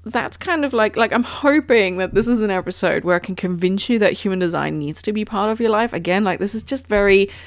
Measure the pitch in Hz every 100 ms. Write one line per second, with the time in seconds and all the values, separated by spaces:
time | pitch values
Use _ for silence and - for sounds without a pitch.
0 | 220 233 - - 370 330 285 233 214 220
1 | 226 240 240 - 285 302 294 233 185 180
2 | 185 196 233 240 214 185 175 - 175 -
3 | 175 175 - 180 185 175 180 196 - 233
4 | 202 180 196 185 180 160 151 156 147 156
5 | - 214 214 208 214 220 226 214 240 170
6 | 170 190 202 - 202 220 - 269 - 208
7 | 202 196 196 -